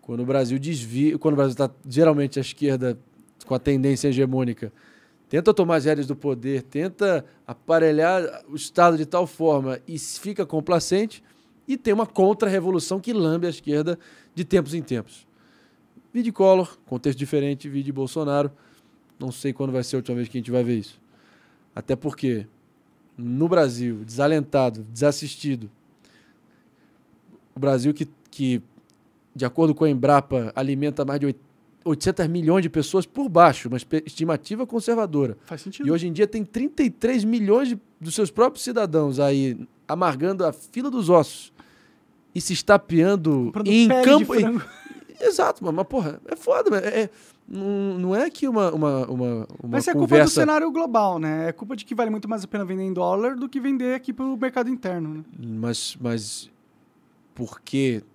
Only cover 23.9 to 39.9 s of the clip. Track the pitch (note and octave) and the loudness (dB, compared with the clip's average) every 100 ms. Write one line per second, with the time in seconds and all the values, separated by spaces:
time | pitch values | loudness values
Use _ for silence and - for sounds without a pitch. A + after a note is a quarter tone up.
23.9 | A2 A2 A#2 C#3+ D#3 C3+ C#3 B2+ A2 A2 | -6 -10 -2 0 0 0 0 0 -2 -14
24.9 | A2+ D3 C#3+ D3 - D3 B2+ G#2+ _ _ | -2 0 0 -10 -8 -6 -6 -8 _ _
25.9 | _ _ _ _ _ _ _ _ _ _ | _ _ _ _ _ _ _ _ _ _
26.9 | _ _ _ _ - _ - C#3 C3 C3+ | _ _ _ _ -20 _ -4 0 2 0
27.9 | D3 D#3 _ _ - C3+ B2 - _ _ | -2 -6 _ _ -4 -2 -2 -4 _ _
28.9 | _ _ _ _ - B2 B2 D#3+ D3+ D#3 | _ _ _ _ -6 -4 2 2 4 2
29.9 | C3 C3+ C#3+ - C3 A2 - C3+ C#3 D3 | 2 4 4 2 -4 -4 -4 -4 -2 -2
30.9 | D3 C#3 C#3+ C#3 B2+ _ _ _ _ E3+ | -2 -4 -2 -2 -4 _ _ _ _ -4
31.9 | D3+ F#3+ F#3 D#3+ E3+ D#3+ F#3 D#3+ D#3+ C#3+ | -2 0 0 -2 0 2 2 2 -2 0
32.9 | F#3+ F3 - C#4 E3+ E3+ B2+ A#2+ B2 - | -2 -2 -4 2 8 8 6 -4 -6 -4
33.9 | D#3 D#3 - D#3+ D3+ - G#3+ B3 A3+ G#3 | -4 -4 -6 -4 -4 -4 -8 -6 -4 -2
34.9 | A#3 G3+ D3 C3 G#2 - D#3+ G3 F#3+ C#4+ | -2 0 0 -2 -4 -14 -14 -14 -6 0
35.9 | E3 F3 D#3+ G#3 A3 G3+ A3+ C#4 - C4 | 0 -2 0 0 0 -6 -4 -6 0 -2
36.9 | - A3+ B3+ G#3 A#3 G3 A3+ C4+ A3 _ | 0 0 2 0 0 2 2 2 -4 _
37.9 | _ D#3+ D#3+ G3+ - B3 D#4 - B3 F#3+ | _ -8 -2 -2 2 0 0 -6 -2 0
38.9 | D#3 D3 C3 C#3+ C#3 C3+ A#2+ A#2+ _ - | 0 0 2 2 2 0 -4 -12 _ -8